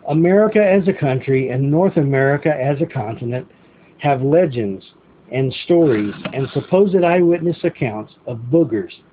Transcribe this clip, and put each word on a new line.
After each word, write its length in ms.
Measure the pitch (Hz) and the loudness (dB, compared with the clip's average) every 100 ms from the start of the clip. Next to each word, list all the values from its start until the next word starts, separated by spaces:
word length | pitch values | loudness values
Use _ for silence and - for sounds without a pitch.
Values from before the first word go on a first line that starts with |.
| - | -2
America 500 | 151 170 196 214 214 | 2 4 4 4 4
as 300 | 208 196 185 | 4 2 2
a 40 | |
country 580 | 190 143 131 131 131 131 | 0 -2 -2 0 -2 0
and 200 | 127 139 | -2 0
North 260 | 151 190 180 | 2 2 2
America 560 | 139 135 135 143 160 | 0 2 2 0 0
as 240 | 147 131 139 | -2 -2 -2
a 100 | 160 | -4
continent 540 | 131 107 110 120 127 131 _ _ _ _ _ | -6 -8 -8 -6 -8 -8 _ _ _ _ _
have 220 | 143 135 | -2 0
legends 640 | 135 160 180 120 104 95 - _ _ _ _ | 2 2 2 -2 -6 -8 -14 _ _ _ _
and 240 | 131 135 113 | -4 -4 -6
stories 500 | - 175 160 110 104 - - | 0 2 4 2 -2 -6 -8
and 140 | 131 131 | -6 -4
supposed 440 | 143 131 185 202 185 | -6 0 2 2 2
eyewitness 540 | 175 180 175 175 165 160 | 2 2 2 2 -2 -2
accounts 500 | 170 - 127 107 110 _ - | -4 -4 -6 -6 -12 _ -12
of 120 | 120 120 | -12 0
boogers 400 | 156 160 107 87 - _ | 0 2 -2 -6 -14 _